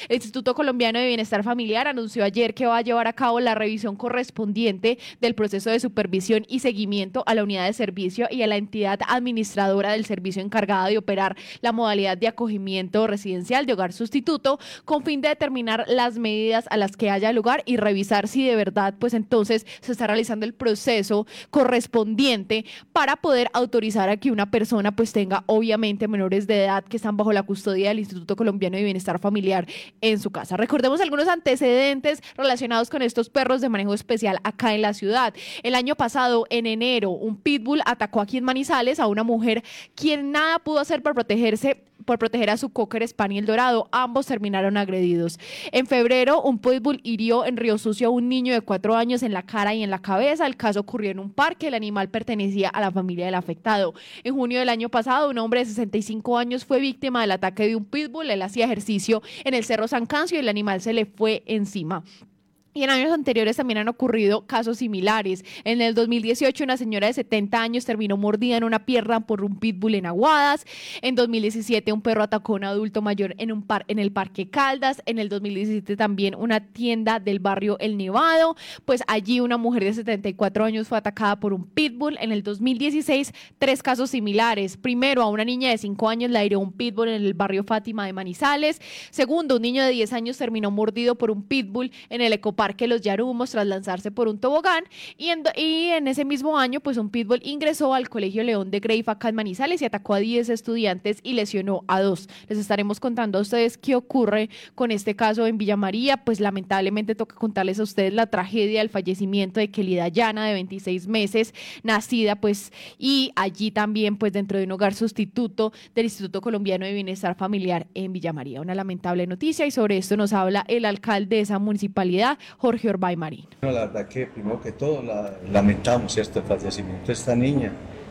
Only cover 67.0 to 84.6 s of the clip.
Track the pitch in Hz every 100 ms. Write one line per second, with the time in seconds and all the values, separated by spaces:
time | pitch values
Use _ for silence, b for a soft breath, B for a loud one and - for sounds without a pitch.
67 | 208 254 - 220 202 233 226 240 247 220
68 | 208 196 208 208 247 233 226 220 220 240
69 | 220 226 220 208 202 196 226 185 220 202
70 | 180 175 285 302 285 294 - B B B
71 | 254 247 240 233 214 226 214 220 214 214
72 | 226 220 214 214 214 202 196 202 214 214
73 | 208 202 196 196 226 214 202 208 - 214
74 | 202 202 190 - 190 294 269 269 262 277
75 | - 226 208 202 208 196 214 214 202 208
76 | 214 196 196 - 233 214 208 226 240 226
77 | 220 226 196 196 196 196 208 202 220 208
78 | 190 214 330 320 330 320 B B - 247
79 | - 214 196 247 240 240 233 240 196 220
80 | 220 208 208 190 196 202 220 220 220 226
81 | 208 202 208 202 208 190 180 - 302 240
82 | 294 302 226 208 202 202 247 240 285 302
83 | 311 277 285 B B _ 277 262 - 247
84 | 262 254 208 202 233 208